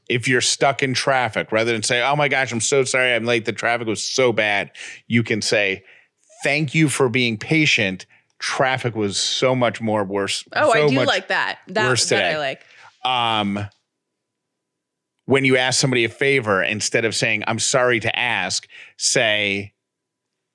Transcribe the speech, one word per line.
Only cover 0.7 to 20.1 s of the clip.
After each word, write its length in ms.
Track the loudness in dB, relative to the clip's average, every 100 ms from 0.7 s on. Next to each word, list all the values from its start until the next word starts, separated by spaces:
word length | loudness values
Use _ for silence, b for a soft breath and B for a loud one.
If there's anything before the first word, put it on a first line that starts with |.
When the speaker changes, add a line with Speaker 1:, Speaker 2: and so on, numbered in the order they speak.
| 0
Speaker 1:
in 120 | -2
traffic, 560 | -2 0 0 0 -2 -2
rather 220 | 0 0
than 100 | 0
say, 180 | 0 0
"Oh 120 | 2
my 140 | 2 0
gosh, 240 | 0 -2
I'm 80 | -2
so 240 | 0 2
sorry 280 | 2 2 2
I'm 120 | 2
late. 200 | 2 0 0
The 60 |
traffic 340 | -2 -2 0 -2
was 140 | -4
so 300 | -2 2 2
bad," 380 | 2 0 0 -4 B B B -2
you 160 | 0
can 180 | 0 -2
say, 400 | 0 0 2 -2 b b b _ _ -6
"Thank 280 | -2 -2 0
you 140 | 2 2
for 200 | 2 0
being 280 | 2 0 -2
patient. 680 | -2 0 2 2 0 -4 -10 b b _
Traffic 560 | -6 -2 0 0 -4
was 220 | -2 -2 -2
so 380 | -2 0 0 2
much 240 | 0 -2
more 240 | -2 -2
worse. 400 | -2 -2 -2 -6 -6
Speaker 2:
Oh, 160 | 0 2
I 120 | 4
Speaker 1:
so 60 | 4
Speaker 2:
do 60 |
Speaker 1:
much 140 | 2 2
Speaker 2:
like 200 | 0 -2
that. 300 | -2 -2 -6 -6
That, 220 | -2 0
Speaker 1:
worse 200 | 0 0
Speaker 2:
that 160 | 0
I 40 | 0
Speaker 1:
today." 100 | -2
Speaker 2:
like. 260 | -4 -8 _ B B B
Speaker 1:
Um, 600 | -2 0 0 0 -2 -4 -8 -14 _ _ _ _ _ _ _ _ _ _ _ _ _ _
when 200 | -2 2
you 120 | 4 2
ask 240 | 2 0
somebody 240 | 2 2
a 40 | 0
favor, 540 | 0 0 2 2 0
instead 420 | 0 -2 -2 0
of 100 | 0
saying, 280 | -2 -2 -2 -4
"I'm 100 | -2
sorry 400 | 0 2 2 2
to 180 | -2 -2
ask," 500 | -2 -2 -2 -6 -8 B B -6
say, 800 | -2 2 2 2 0 -2 -6 _ _ _ _